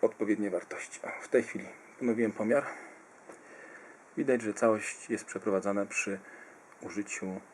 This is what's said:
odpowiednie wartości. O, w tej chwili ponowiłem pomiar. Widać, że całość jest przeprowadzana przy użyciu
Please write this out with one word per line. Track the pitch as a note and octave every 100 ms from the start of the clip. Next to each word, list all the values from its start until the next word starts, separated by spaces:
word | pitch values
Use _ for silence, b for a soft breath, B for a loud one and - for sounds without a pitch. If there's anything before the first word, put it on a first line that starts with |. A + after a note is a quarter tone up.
odpowiednie | A2 - G#2+ G#2 G#2
wartości. | F2 - - - -
O, | - -
w | -
tej | B2+
chwili | A#2+ G#2 F#2+ - - -
ponowiłem | B2 A2+ A2
pomiar. | - A2 C#3+ - B B B - - - B B B B B B B - -
Widać, | C3+ B2
że | A2
całość | G#2 A#2 G#2+ G#2+ - -
jest | A2+ -
przeprowadzana | G2+ G#2+ G2 G2 G2+ G2+
przy | - - G2 B B B B B -
użyciu | - G#2 G2+ - F#2+ F#2+ -